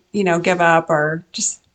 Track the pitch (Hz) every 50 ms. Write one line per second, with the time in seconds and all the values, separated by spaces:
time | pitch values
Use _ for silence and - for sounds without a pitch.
0 | _ _ - 208 196 180 170 170 170 190 180 175 170 170 165 165 165 - 165 151
1 | 151 156 160 165 - _ - - 208 - - - _ _ _